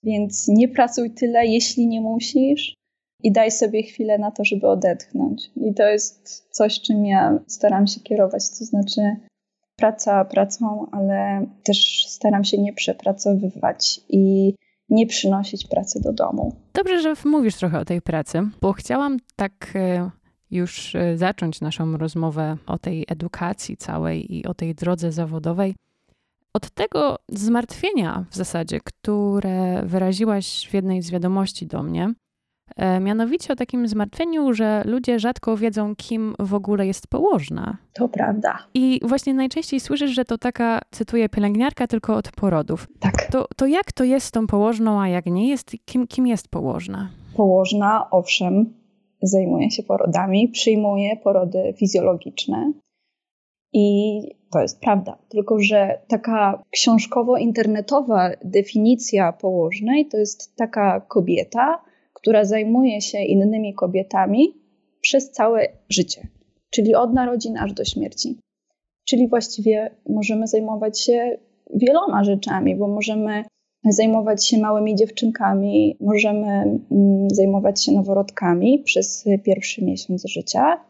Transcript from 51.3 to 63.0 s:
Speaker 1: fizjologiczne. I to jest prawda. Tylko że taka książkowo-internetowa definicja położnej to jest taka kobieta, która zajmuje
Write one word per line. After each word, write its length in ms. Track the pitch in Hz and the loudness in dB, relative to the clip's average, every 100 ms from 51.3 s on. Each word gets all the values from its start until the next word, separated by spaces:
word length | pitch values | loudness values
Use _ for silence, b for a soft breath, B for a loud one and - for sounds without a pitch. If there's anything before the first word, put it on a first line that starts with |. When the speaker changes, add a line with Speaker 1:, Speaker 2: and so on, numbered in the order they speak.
| 196 180 185 190 190 | 2 2 -2 -4 0
Speaker 1:
fizjologiczne. 960 | 196 190 185 170 - - - - 294 294 _ _ _ _ _ _ _ _ _ | 0 2 2 0 -4 -8 -4 -2 -2 -4 _ _ _ _ _ _ _ _ _
I 460 | 214 202 202 208 208 - - _ | 2 4 4 0 -4 -10 -18 _
to 100 | 165 | 0
jest 180 | 113 - | 0 -2
prawda. 380 | - 202 185 - _ | 0 0 0 -14 _
Tylko 300 | 214 202 220 | -4 0 2
że 400 | 202 214 196 190 _ | 4 2 2 -2 _
taka 560 | 226 226 220 202 196 - | -4 -2 0 2 0 -6
książkowo-internetowa 1600 | - - 226 - - 233 247 233 226 220 214 208 277 247 214 180 - | -2 4 2 2 -2 2 2 2 0 0 0 0 -2 2 2 2 -2
definicja 880 | 185 196 196 220 214 240 - 208 180 | -2 0 0 2 4 2 2 2 2
położnej 720 | 165 190 180 165 185 214 285 302 | 0 -2 0 0 -2 0 0 0
to 120 | 220 | -2
jest 380 | 208 - - - | -2 -4 -18 -6
taka 460 | 226 226 202 190 | -4 0 0 0
kobieta, 800 | - 226 180 175 - 233 262 330 b b b | 0 -2 2 0 -2 0 0 0 b b b
która 320 | - - 220 202 | -6 2 4 4
zajmuje 560 | 220 214 233 262 160 | 0 2 4 2 0